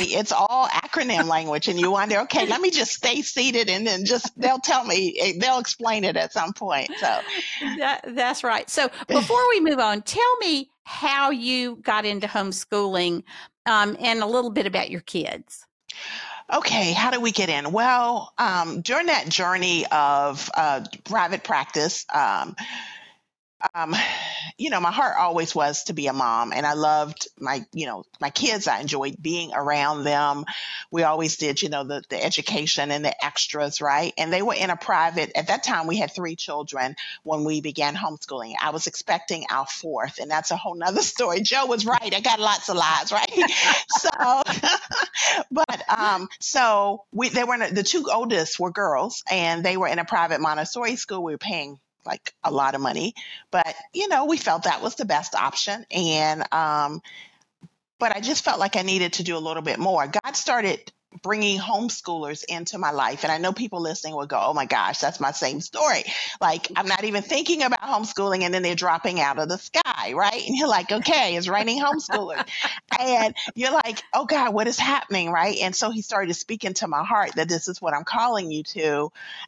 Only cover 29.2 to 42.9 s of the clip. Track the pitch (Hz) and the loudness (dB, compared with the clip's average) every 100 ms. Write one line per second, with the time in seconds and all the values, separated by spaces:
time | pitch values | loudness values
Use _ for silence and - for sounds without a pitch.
29.2 | 156 170 165 - 143 147 143 151 143 143 | -4 -4 -2 -2 0 2 2 0 2 2
30.2 | 147 143 151 - - - - 165 160 156 | 2 0 -4 -8 -8 -10 -4 2 2 2
31.2 | 160 - 156 143 151 147 135 143 - 127 | 0 0 -2 0 -2 -2 -4 -6 -6 -4
32.2 | - - - 180 156 - 143 143 147 - | 0 0 -2 -2 0 -2 0 0 -2 -2
33.2 | 147 - - 151 147 - 147 143 170 - | -4 -2 -4 -2 -4 -2 2 2 0 -2
34.2 | 160 180 214 - 185 170 - 180 165 170 | 0 0 0 0 0 -2 0 2 2 0
35.2 | 151 - 165 208 - 190 160 214 147 - | -2 -2 0 -2 0 -2 0 -2 -2 -4
36.2 | 170 160 - 151 147 139 127 151 - - | -8 -6 -6 -6 -6 -4 -4 -4 -12 -12
37.2 | 156 156 151 151 147 151 143 143 160 151 | -4 -2 0 -2 -4 -2 -2 -2 -6 -6
38.2 | - 135 113 - 151 156 160 - - 180 | -10 -10 -8 -4 -4 -2 -4 -6 -2 -2
39.2 | - 170 - 127 135 - 165 127 131 - | 0 -6 -2 -2 -2 -8 -6 -4 -4 -6
40.2 | 139 156 - 170 202 170 175 196 - - | -2 -2 0 -4 -4 -2 0 0 0 0
41.2 | 247 - 220 262 262 240 214 240 202 190 | 0 2 2 2 2 0 2 0 2 0
42.2 | 240 220 214 196 - 180 160 | 2 4 4 2 0 2 4